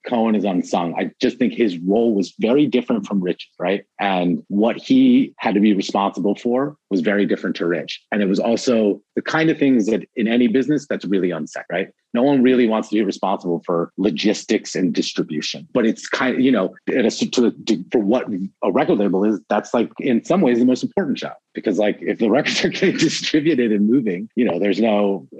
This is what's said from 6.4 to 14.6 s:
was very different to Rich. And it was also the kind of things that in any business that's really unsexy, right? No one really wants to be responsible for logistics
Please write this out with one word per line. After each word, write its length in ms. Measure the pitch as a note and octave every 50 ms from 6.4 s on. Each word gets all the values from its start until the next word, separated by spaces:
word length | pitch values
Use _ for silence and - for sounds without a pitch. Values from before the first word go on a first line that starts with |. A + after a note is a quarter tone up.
| - A#2+ A#2+ B2+ C#3 D3 D3 _ _ _
was 140 | G2+ F#2
very 240 | E2 G#2+ G2+ G2+ G2
different 300 | F2+ G#2 - - F#2 E2+
to 100 | - F2+
Rich. 360 | E2+ F2 D#2 C#2 - - - _ _
And 120 | G#2+ G#2
it 40 | G#2
was 140 | F#2 G2 -
also 600 | G2+ A#2 A#2 - - C3 A#2+ A2+ G#2+ G2+ F#2+ - _ _ _
the 60 | A#2
kind 280 | - - - D#3+ D#3+ D#3+
of 80 | D#3+ -
things 260 | C#3+ C3+ C3 A#2 G2 G#2
that 200 | A2 F#2+ - _ _
in 120 | B2+ G#2+ A2+
any 180 | A#2 B2 B2
business 400 | A#2 G#2 C3 B2+ C3+ D3+ C#3 - _
that's 160 | G#2 - -
really 240 | F2 G2+ F#2+ F2 F2+
unsexy, 360 | E2+ D#2+ D2+ - - - - -
right? 180 | - F2+ G2 - _ _ _ _
No 120 | - A#2+ B2
one 180 | C#3+ C#3+ C3+
really 240 | B2 B2+ C3 B2 B2
wants 220 | A2 A2 A2 - -
to 80 | G#2
be 60 | G#2+
responsible 600 | G#2+ F#2+ F#2 - - F#2+ G2 F#2+ - F2+ E2+ E2 _
for 280 | - F2 E2+ E2+ - _
logistics 760 | - F#2+ G#2+ E2 - - G#2+ G2+ - - - A2 G#2